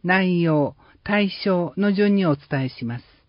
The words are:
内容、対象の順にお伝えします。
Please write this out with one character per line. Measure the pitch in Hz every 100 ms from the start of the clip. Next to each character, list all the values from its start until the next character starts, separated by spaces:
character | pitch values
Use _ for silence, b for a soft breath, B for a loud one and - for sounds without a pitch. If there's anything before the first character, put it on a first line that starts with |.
内 | 175 190 185 175
容、 | 170 151 139 - b b
対 | - 208 196 -
象 | 208 180 170 -
の | 202
順 | 196 208 202
に | 180
お | 143
伝 | - 143 131
え |
し | - 117
ま | 120
す。 | - _